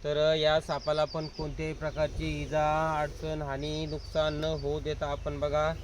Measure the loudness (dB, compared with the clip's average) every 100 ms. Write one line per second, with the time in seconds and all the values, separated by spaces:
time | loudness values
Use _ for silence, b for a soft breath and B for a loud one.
0 | 0 4 4 6 6 4 2 -2 0 2
1 | 2 0 -6 -6 -6 -4 -4 -4 -6 0
2 | -2 0 -2 -2 -2 2 4 4 2 0
3 | -2 -4 -6 -4 -4 -4 -4 -4 -4 -6
4 | -4 0 2 2 -2 -2 -2 -2 -2 -2
5 | -2 -2 -4 -2 0 2 2 -2